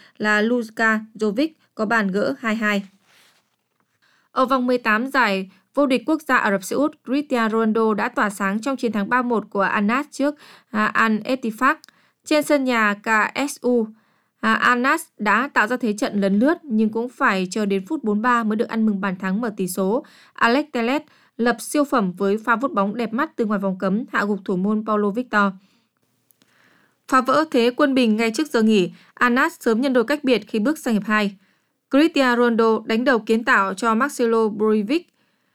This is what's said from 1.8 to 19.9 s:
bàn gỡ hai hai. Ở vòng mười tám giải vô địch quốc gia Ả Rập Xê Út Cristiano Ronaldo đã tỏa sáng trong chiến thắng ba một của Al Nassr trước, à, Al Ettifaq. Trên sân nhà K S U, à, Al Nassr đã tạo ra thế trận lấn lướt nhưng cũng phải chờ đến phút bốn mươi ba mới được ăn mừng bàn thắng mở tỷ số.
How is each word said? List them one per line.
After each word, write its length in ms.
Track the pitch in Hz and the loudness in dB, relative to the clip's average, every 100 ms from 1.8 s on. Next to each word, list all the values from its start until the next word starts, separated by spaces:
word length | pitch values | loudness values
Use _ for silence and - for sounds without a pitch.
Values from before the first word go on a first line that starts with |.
| 214 | -2
bàn 260 | 233 196 | 0 0
gỡ 240 | 196 - 269 | 0 -2 -2
hai 160 | 233 220 | -4 -2
hai. 280 | 208 202 196 _ _ _ _ _ _ _ _ _ _ _ _ _ _ | 0 -2 -4 _ _ _ _ _ _ _ _ _ _ _ _ _ _
Ở 140 | 254 247 | -2 0
vòng 220 | 262 247 | 0 0
mười 100 | 247 | 0
tám 300 | 240 214 269 | 2 0 0
giải 440 | 269 220 190 190 _ _ | 0 2 0 -6 _ _
vô 120 | - 285 | -2 2
địch 180 | 247 247 | 0 0
quốc 160 | 311 | -4
gia 160 | - 254 | 0 0
Ả 140 | 214 | 2
Rập 120 | 196 | -2
Xê 120 | 190 - | -2 -2
Út 160 | 294 - - | -2 -4 -6
Cristiano 440 | 277 294 247 220 | -4 -2 -2 0
Ronaldo 440 | 226 220 220 220 | 0 0 2 0
đã 160 | 202 220 | 0 -2
tỏa 200 | 269 208 | -2 -2
sáng 320 | 208 196 214 | -2 -4 -2
trong 160 | 277 262 | -4 -4
chiến 140 | 240 | -4
thắng 180 | 208 196 | -4 -2
ba 120 | 247 | -2
một 220 | 240 220 214 | 0 -2 -2
của 120 | 202 | -2
Al 220 | 190 214 | -2 0
Nassr 260 | 208 254 294 | 0 -2 -4
trước, 240 | - 285 294 - - _ | -4 -4 -4 -12 -20 _
à, 160 | 214 214 | -4 -2
Al 320 | - 220 214 | 0 0 0
Ettifaq. 580 | 214 262 233 220 262 311 - _ _ _ - | -2 -4 -4 0 0 0 -6 _ _ _ -2
Trên 180 | 302 | 0
sân 200 | 294 294 | 2 0
nhà 300 | 254 240 214 | 2 2 2
K 140 | 202 226 214 202 247 285 | 0 0 0 0 -2 -6
S 100 | - | -4
U, 260 | 247 240 220 - _ _ _ _ | 0 0 0 -8 _ _ _ _
à, 140 | 220 | 0
Al 260 | 220 240 247 | 2 2 2
Nassr 260 | 262 320 - - | 2 0 -4 -4
đã 320 | 196 208 277 | 0 0 0
tạo 140 | 247 214 | 0 0
ra 100 | 247 | 0
thế 160 | 240 | -2
trận 280 | 208 262 208 | -2 -2 0
lấn 180 | 196 202 | 0 2
lướt 180 | 269 339 | 2 0
nhưng 260 | 302 214 214 | -2 0 0
cũng 200 | 226 247 | -2 -6
phải 380 | - 262 190 185 | -2 0 0 -2
chờ 140 | 220 208 | -2 -2
đến 200 | 196 190 | -2 -2
phút 180 | 311 | -4
bốn 140 | 214 208 | -2 -2
mươi 40 | |
ba 220 | 247 240 | 0 0
mới 120 | 220 220 | 0 -2
được 140 | - | -2
ăn 160 | 226 220 | -2 0
mừng 160 | 196 | 0
bàn 140 | 196 185 | -4 -4
thắng 260 | 190 196 | -4 -4
mở 80 | 240 214 | -4 -6
tỷ 100 | 180 | -6
số. 380 | 196 190 | -2 -2